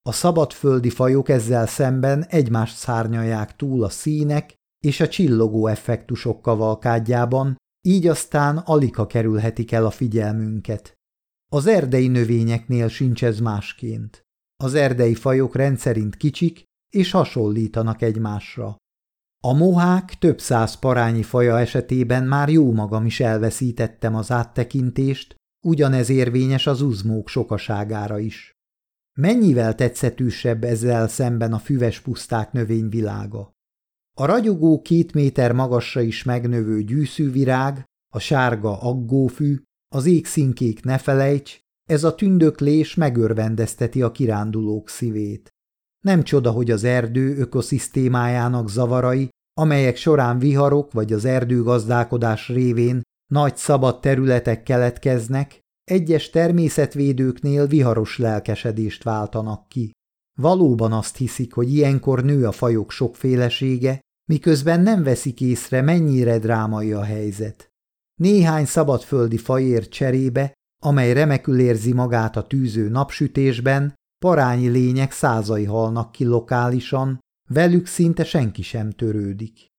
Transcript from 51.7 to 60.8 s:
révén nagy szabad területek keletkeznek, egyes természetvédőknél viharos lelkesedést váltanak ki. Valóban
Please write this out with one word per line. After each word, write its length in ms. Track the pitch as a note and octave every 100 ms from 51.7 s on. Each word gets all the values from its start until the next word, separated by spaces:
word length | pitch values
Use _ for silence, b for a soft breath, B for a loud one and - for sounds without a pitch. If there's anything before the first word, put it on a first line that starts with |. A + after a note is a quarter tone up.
| B2 G#2+ A#2+ A#2 B2 A#2 G#2+ -
révén 520 | B2 B2+ A#2 A#2+ B2+ - _ _
nagy 240 | C#3+ C#3+ -
szabad 420 | - C#3+ C3 A#2+
területek 640 | C#3 C3 C3 B2 A#2+ A2+
keletkeznek, 960 | - B2 B2 A#2+ C#3 B2+ A2+ C3+ C#3 - _ _
egyes 460 | - F#3 D#3+ D#3 -
természetvédőknél 1400 | E3 E3+ F3 D#3+ - C#3 C#3+ C#3 C3 C3 B2 C#3+ C#3+ C#3+
viharos 500 | D3+ B2 A2+ G#2+ -
lelkesedést 840 | A#2 G#2+ - G#2+ A#2+ A2 G#2+ -
váltanak 640 | A#2+ G#2+ G#2 A2 G#2+ G#2+ _
ki. 240 | C3 A2 _ _ _ _ -
Valóban 540 | C#3+ F#3+ D#3+ A#2